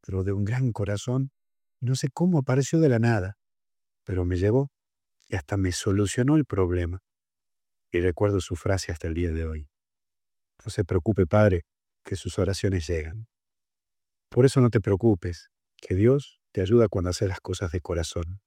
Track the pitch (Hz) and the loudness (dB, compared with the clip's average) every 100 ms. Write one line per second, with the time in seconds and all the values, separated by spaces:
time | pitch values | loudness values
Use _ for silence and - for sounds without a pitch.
0 | - 95 95 98 101 123 131 107 101 101 | -4 -4 -2 -2 -2 0 -2 -2 -4 -4
1 | - 127 135 _ _ _ _ _ 120 131 | -2 -2 -4 _ _ _ _ _ -4 -2
2 | 135 - 175 165 131 127 135 160 156 117 | -4 0 2 2 2 0 2 4 4 4
3 | 117 113 92 - _ _ _ _ _ _ | 4 2 -2 -10 _ _ _ _ _ _
4 | - 92 90 90 98 123 143 _ _ _ | -6 -2 0 0 2 2 -2 _ _ _
5 | _ _ _ 98 - 98 92 87 - 98 | _ _ _ -8 -4 -2 0 0 0 0
6 | 104 - 127 156 143 98 90 90 87 90 | 0 0 2 2 2 0 0 0 -2 -6
7 | _ _ _ _ _ _ _ _ _ 87 | _ _ _ _ _ _ _ _ _ 0
8 | 90 85 101 101 - 87 101 95 - 87 | 0 0 0 0 -4 -6 -2 -2 -4 -8
9 | 82 82 87 80 80 80 76 _ _ _ | -6 -4 -2 -4 -6 -8 -12 _ _ _
10 | _ _ _ _ _ _ - - 82 92 | _ _ _ _ _ _ -8 -4 0 0
11 | 113 101 90 107 107 90 - _ _ _ | 0 2 4 6 4 4 -4 _ _ _
12 | - 95 90 92 92 98 101 95 80 85 | -10 -8 -6 -2 -2 0 0 -2 -2 -6
13 | 78 107 110 _ _ _ _ _ _ _ | -6 -12 -16 _ _ _ _ _ _ _
14 | _ _ _ 120 131 135 123 107 98 95 | _ _ _ 0 2 4 4 2 0 2
15 | 117 98 92 85 - _ _ _ - 95 | 2 2 -2 -10 -16 _ _ _ -4 2
16 | 110 139 - _ _ - 92 120 110 98 | 4 2 -2 _ _ -4 2 4 4 2
17 | 87 90 98 92 - 92 90 87 - 85 | -2 -2 -4 -4 -8 -6 -6 -6 -6 -6
18 | 82 90 82 95 | -4 -6 -8 -12